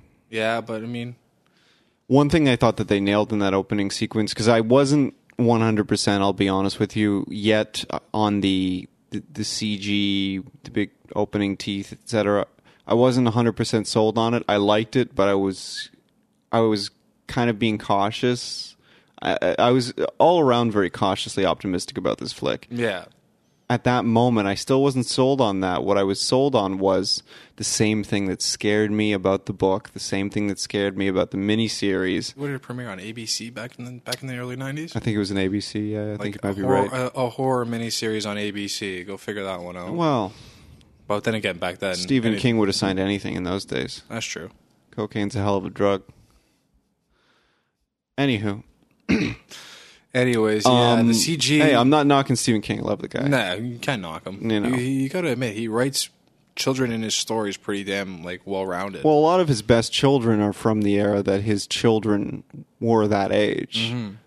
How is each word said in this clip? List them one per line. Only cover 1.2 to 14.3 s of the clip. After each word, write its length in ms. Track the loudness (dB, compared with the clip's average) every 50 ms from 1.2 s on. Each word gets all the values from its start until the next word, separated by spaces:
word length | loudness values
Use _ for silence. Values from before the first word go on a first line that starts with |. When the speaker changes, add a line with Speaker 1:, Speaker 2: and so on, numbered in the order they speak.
| _ _ _ _ _ _ _ _ _ _ _ _ _ _ _ _ _
Speaker 2:
One 240 | 4 6 6 6 6
thing 180 | 4 4 4 4
I 60 | 4
thought 220 | 6 4 2 4
that 100 | 2 0
they 140 | 2 2 2
nailed 320 | 4 4 4 2 2 2 0
in 80 | 0
that 140 | 0 2 2
opening 360 | 0 0 0 -2 -2 -2 -2
sequence, 420 | -4 -4 -6 -2 -2 -2 -2 -2 -2
'cause 140 | 0 4
I 140 | 4 4 4
wasn't 540 | 6 6 6 6 6 4 4 2 2 0 -2 _ _ _ _
one 260 | 0 2 2 4 4 4
hundred 260 | 2 2 0 0 0
percent, 340 | 0 0 0 0 2 2 2
I'll 100 | 0 2
be 160 | 2 0 0
honest 300 | 2 2 0 -2 0 -2
with 180 | -4 -2 0
you, 300 | 0 2 2 2 0 -2 -4
yet, 560 | -8 -4 0 2 2 2 2 -2 -4 -10 -8 -6
uh, 80 | -8 -10 _ _ -2
on 260 | 0 2 2 2 2
the, 480 | 2 2 2 2 0 0 -2 -4 -8 -12 _ _ _ -10
the, 140 | -10 -10 -10 -10 -10
the 100 | -8 -8
C 340 | -6 -6 -4 -4 -4 -4 -4
G, 640 | -4 -2 0 0 0 0 0 0 -2 -2 -4 -6 -8 -10 _ -20 -18
the 80 | -6
big 200 | -4 -4 -4 -4 _ _ _ -10 -4
opening 400 | -4 -4 -2 0 -2 0 0 -2
teeth, 360 | -4 -6 -6 -6 -6 -8 -10 -14
et 160 | -20 _ -4
cetera. 380 | -2 0 2 2 2 2 0 -2 _ _ _ _ _ _ -4
I 80 | 0 2
wasn't 320 | 4 4 4 4 4 2
a 60 | 2 2
hundred 220 | 2 2 2 2
percent 340 | 0 -4 0 0 -2 -2 0
sold 280 | 0 2 2 2 2
on 160 | 2 0 0